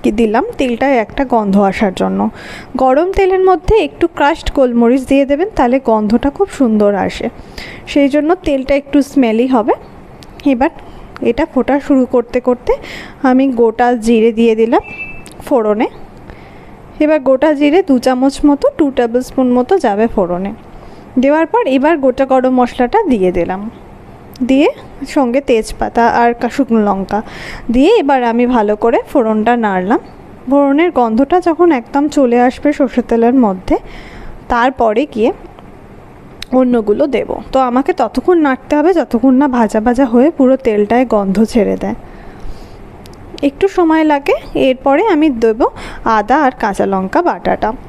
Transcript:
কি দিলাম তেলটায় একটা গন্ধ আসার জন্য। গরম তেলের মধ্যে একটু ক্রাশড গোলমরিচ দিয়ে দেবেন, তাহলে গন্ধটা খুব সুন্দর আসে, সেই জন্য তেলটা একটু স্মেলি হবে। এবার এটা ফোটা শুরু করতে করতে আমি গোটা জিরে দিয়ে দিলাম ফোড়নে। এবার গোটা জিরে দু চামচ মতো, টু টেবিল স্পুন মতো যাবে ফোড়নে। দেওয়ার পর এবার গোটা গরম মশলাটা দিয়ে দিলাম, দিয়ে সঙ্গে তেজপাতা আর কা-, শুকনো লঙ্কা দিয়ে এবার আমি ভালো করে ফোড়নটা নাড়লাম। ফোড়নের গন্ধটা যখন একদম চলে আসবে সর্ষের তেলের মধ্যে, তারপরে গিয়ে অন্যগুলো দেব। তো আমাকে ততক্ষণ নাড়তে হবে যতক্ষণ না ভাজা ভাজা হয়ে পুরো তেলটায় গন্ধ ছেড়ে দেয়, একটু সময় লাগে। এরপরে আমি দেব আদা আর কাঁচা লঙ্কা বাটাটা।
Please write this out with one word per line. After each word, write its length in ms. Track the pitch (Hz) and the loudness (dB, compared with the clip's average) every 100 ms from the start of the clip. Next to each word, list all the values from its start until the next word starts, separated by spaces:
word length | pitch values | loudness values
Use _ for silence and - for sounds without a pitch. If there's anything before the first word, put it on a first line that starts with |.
কি 60 | 240 | -2
দিলাম 340 | 214 226 220 427 - | 0 2 2 -2 -2
তেলটায় 400 | 269 233 269 262 | -4 0 0 0
একটা 260 | 208 - 269 | -2 -4 -2
গন্ধ 300 | 240 208 196 | 0 2 2
আসার 340 | 196 185 214 | 2 0 -2
জন্য। 260 | 185 190 190 214 - - - - 254 | -2 -4 -2 -4 -6 -18 -18 -12 -2
গরম 300 | 262 262 359 | 2 2 0
তেলের 320 | 392 381 381 370 | 0 2 2 2
মধ্যে 260 | 359 - 427 302 | 2 2 2 0
একটু 180 | - 339 | -2 -4
ক্রাশড 400 | - 285 330 - - | 0 0 0 -4 0
গোলমরিচ 480 | 254 233 233 262 254 | 2 2 2 2 2
দিয়ে 180 | 277 277 | 2 2
দেবেন, 240 | 285 392 - | 0 -2 0
তাহলে 220 | 247 262 262 | 0 0 0
গন্ধটা 440 | 220 214 233 277 | 0 2 0 0
খুব 180 | - 392 | -2 -4
সুন্দর 420 | - 254 214 202 202 | 0 0 4 2 2
আসে, 320 | 185 - 240 - - - - - - | -4 -4 -8 -10 -20 -18 -18 -18 -2
সেই 220 | 294 277 | 0 2
জন্য 200 | 294 302 370 | 2 0 -2
তেলটা 380 | 330 277 262 285 | -2 -4 0 -2
একটু 220 | 277 294 | 0 -2
স্মেলি 460 | 262 - 240 220 254 | 0 0 2 2 0
হবে। 260 | 254 226 - - - - - - - 285 | 0 0 -4 -6 -20 -20 -20 -20 -4 -2
এবার 260 | 247 285 - - - - - | 0 0 -4 -20 -20 -20 -6
এটা 220 | 226 240 311 | -4 -2 -2
ফোটা 300 | - 233 285 | -2 0 -2
শুরু 240 | - 277 247 | 2 0 2
করতে 340 | 247 240 247 | -2 -2 -4
করতে 300 | 247 247 - 554 - - - - | -2 -4 -2 -4 -4 -16 -18 -4
আমি 220 | 269 254 269 | 0 2 2
গোটা 360 | 233 233 220 247 247 220 | 2 0 2 0 0 2
জিরে 260 | 233 226 | 2 2
দিয়ে 220 | 220 233 220 | 2 2 2
দিলাম 280 | 226 302 - - - - - - - | 2 0 -2 -14 -14 -14 -18 -18 -2
ফোড়নে। 420 | 269 214 208 277 - - - - - - - - - - - | 0 0 0 -2 -6 -20 -20 -20 -20 -20 -20 -20 -20 -20 -4
এবার 200 | 302 311 | 0 0
গোটা 300 | 262 262 311 | 2 2 2
জিরে 260 | 294 294 330 381 | 2 2 2 2
দু 80 | 254 | 2
চামচ 360 | 262 254 269 - 294 | 2 0 0 2 2
মতো, 200 | 285 554 571 | 2 0 0
টু 80 | 294 | -2
টেবিল 300 | 269 240 240 | 0 -2 -2
স্পুন 260 | 254 - 254 | -4 -2 0
মতো 220 | 247 247 381 | 0 2 0
যাবে 280 | 226 202 226 | 0 0 0
ফোড়নে। 440 | - 175 180 196 220 - - - - - - | 0 -2 -2 -6 -10 -18 -20 -20 -20 -6 0
দেওয়ার 280 | 262 302 320 | 2 2 2
পর 160 | 466 415 | 0 0
এবার 280 | 262 285 330 | 2 2 2
গোটা 280 | 262 247 269 | 0 0 0
গরম 280 | 262 254 | 2 2
মশলাটা 460 | 254 247 - 247 427 392 | 2 0 0 0 0 0
দিয়ে 240 | 240 185 | 2 0
দিলাম, 300 | 180 170 185 214 - - - - - - - 247 | 0 -4 -4 -8 -14 -20 -20 -20 -20 -20 -8 0
দিয়ে 200 | 262 349 605 - - 269 | 2 2 0 -16 -16 -6
সঙ্গে 320 | 311 254 247 | -2 0 0
তেজপাতা 640 | 285 233 220 - - - 233 - | 0 0 0 -6 -4 0 2 2
আর 80 | 240 | 0
কা-, 200 | 240 240 - | 0 -4 -2
শুকনো 240 | 262 226 | 0 0
লঙ্কা 400 | 208 196 185 202 - - - - - | 0 -2 -4 -6 -6 -16 -14 -14 -4
দিয়ে 200 | 240 302 453 | 2 4 4
এবার 200 | 277 269 | 2 0
আমি 220 | 240 233 247 | 0 0 0
ভালো 260 | 247 208 208 | 2 0 0
করে 240 | 233 294 508 | 0 0 0
ফোড়নটা 440 | 302 220 214 214 240 | -2 0 0 0 0
নাড়লাম। 460 | 214 190 185 285 - - - - - | 0 -2 0 -2 -4 -20 -20 -16 0
ফোড়নের 400 | 277 277 285 349 | 2 2 2 2
গন্ধটা 460 | 285 240 220 277 359 349 | 2 0 2 2 2 0
যখন 200 | 311 349 | 2 2
একদম 320 | 277 233 277 294 | 2 -2 -2 0
চলে 300 | 294 254 240 | 0 2 4
আসবে 300 | 247 - 294 | 2 0 -2
সর্ষের 320 | 294 269 - 233 | 0 0 0 -2
তেলের 260 | 233 233 262 | 0 2 4
মধ্যে, 400 | 220 185 - 359 - - - - - - - | 2 0 -2 -4 -4 -18 -18 -18 -16 -18 -4
তারপরে 540 | 240 247 269 226 214 294 | 0 0 0 0 0 -2
গিয়ে 180 | 220 226 392 - - - - - - - - - - - | -2 -2 -2 -14 -20 -20 -20 -20 -20 -20 -20 -20 -20 -4
অন্যগুলো 520 | 254 254 240 208 208 294 | 0 2 0 0 0 0
দেব। 220 | 233 - - - | -2 -4 -8 -4
তো 60 | 262 | -2
আমাকে 320 | 254 240 285 | 0 0 -2
ততক্ষণ 440 | 359 226 - 294 359 | -2 -2 -2 0 2
নাড়তে 360 | 294 262 - 196 | 2 -2 -2 0
হবে 160 | 330 | 2
যতক্ষণ 400 | 339 254 240 262 | 0 0 0 2
না 140 | 254 294 | 4 2
ভাজা 320 | 247 220 220 | 2 0 0
ভাজা 240 | 220 240 269 | 0 0 2
হয়ে 240 | 233 277 | 4 2
পুরো 240 | 330 254 262 | 4 2 2
তেলটায় 480 | 240 208 208 233 262 | 0 0 2 2 2
গন্ধ 320 | 214 196 190 | 0 0 0
ছেড়ে 320 | 220 240 190 190 | 2 2 0 -2
দেয়, 200 | 190 233 - - - - - - - - - - - - - - | -6 -8 -12 -20 -20 -12 -12 -12 -16 -20 -20 -20 -20 -20 -18 -4
একটু 220 | 285 - 392 | -4 0 -2
সময় 360 | - 330 320 | 2 2 2
লাগে। 320 | 311 285 277 605 - 320 269 | 2 0 0 -4 -2 -2 0
এরপরে 320 | 254 285 277 440 | 2 2 2 2
আমি 140 | 311 311 | 2 2
দেব 300 | 233 226 220 440 - - - - | 2 0 0 -2 -4 -16 -8 -2
আদা 320 | 220 208 269 277 | -2 2 2 0
আর 80 | - | 0
কাঁচা 260 | 220 190 202 | -4 -2 -2
লঙ্কা 340 | 190 190 294 | -2 -2 -2
বাটাটা। 480 | 349 190 - 185 208 262 | -2 -2 -4 -2 -4 -6